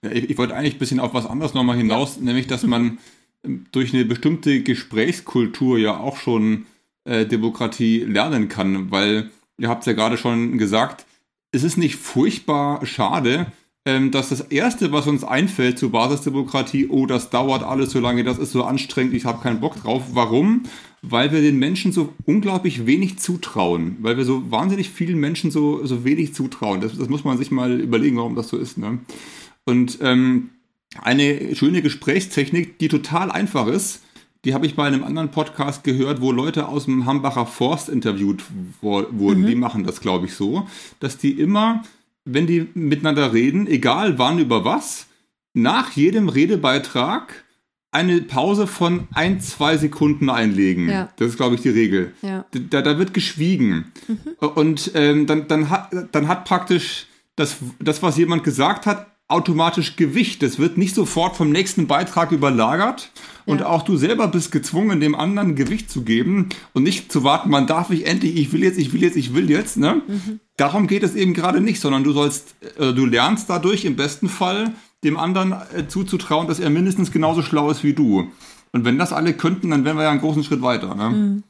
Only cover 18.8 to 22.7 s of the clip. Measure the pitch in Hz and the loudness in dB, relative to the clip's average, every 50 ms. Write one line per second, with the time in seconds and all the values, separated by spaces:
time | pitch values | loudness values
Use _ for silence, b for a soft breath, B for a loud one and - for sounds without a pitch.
18.8 | - - - - 131 127 - 117 - 127 117 117 - 131 117 104 117 151 - - | -4 -4 -2 -2 0 0 0 -2 -2 -2 -4 -2 -2 -4 -2 -2 -2 -4 -6 -6
19.8 | - 110 113 131 127 135 123 127 120 107 113 127 156 202 226 254 254 B B B | -4 -2 -2 -2 -4 -4 0 0 0 2 2 2 4 4 2 2 0 B B B
20.8 | B B B B - 123 120 117 131 147 151 160 147 147 139 135 127 147 185 185 | B B B B -10 -4 0 0 2 2 2 4 4 4 4 4 2 0 -2 0
21.8 | - 190 180 180 156 143 - - - - 156 214 202 202 190 185 190 185 | -2 0 0 0 -2 -2 -4 -6 0 2 2 2 2 2 -2 0 -2 -2